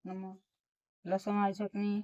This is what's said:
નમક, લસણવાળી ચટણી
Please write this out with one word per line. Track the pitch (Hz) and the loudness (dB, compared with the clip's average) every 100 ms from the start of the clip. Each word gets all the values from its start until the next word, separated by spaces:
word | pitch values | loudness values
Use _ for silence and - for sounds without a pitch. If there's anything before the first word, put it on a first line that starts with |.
| 185 | -8
નમક, | 190 190 190 _ _ _ _ _ _ 180 | -8 -10 -14 _ _ _ _ _ _ -2
લસણવાળી | 190 - 202 202 196 | -2 2 2 2 2
ચટણી | 208 202 208 202 | -2 0 0 0